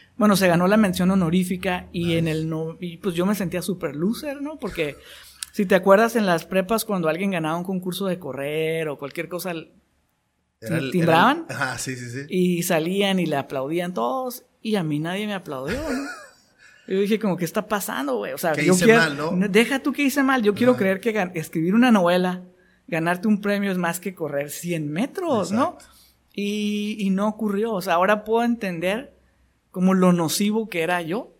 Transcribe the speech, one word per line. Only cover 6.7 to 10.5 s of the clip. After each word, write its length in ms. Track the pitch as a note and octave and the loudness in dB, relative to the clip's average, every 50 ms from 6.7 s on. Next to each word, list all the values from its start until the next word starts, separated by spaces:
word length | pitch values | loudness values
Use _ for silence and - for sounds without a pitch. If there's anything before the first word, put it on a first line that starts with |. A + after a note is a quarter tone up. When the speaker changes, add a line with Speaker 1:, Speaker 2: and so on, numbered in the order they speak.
| A3+ A3 - | -2 -2 -2
Speaker 1:
cuando 240 | - G3+ F#3 D#3+ D#3 | -2 -2 0 0 0
alguien 220 | D#3 E3+ G3+ G3 F#3+ | 0 0 -2 -2 -2
ganaba 240 | E3+ D#3+ D#3 E3 | -2 -2 -2 -2
un 80 | F3 F3+ | -4 -4
concurso 420 | F#3+ F#3+ F3+ F3+ F#3 F3 F#3 G3 | -4 -4 -4 -4 -6 -6 -4 -2
de 120 | F#3+ F3 F3+ | -2 -2 -4
correr 720 | E3 C#3 B2+ C3+ C#3 D3 D3+ D#3 D#3+ D#3+ D#3+ D#3+ D#3+ D3+ | -6 -10 -8 -6 -6 -4 -2 -2 -2 -2 -2 -2 -2 -4
o 100 | C#3 C3 | -6 -6
cualquier 300 | C3+ C3+ - E3+ D#3+ D3 | -8 -10 -8 -8 -8 -8
cosa, 220 | F3 E3+ E3+ F#3 E3+ D#3+ - - _ _ _ _ _ _ _ _ _ _ _ _ _ _ _ _ | -8 -8 -6 -6 -8 -8 -10 -14 _ _ _ _ _ _ _ _ _ _ _ _ _ _ _ _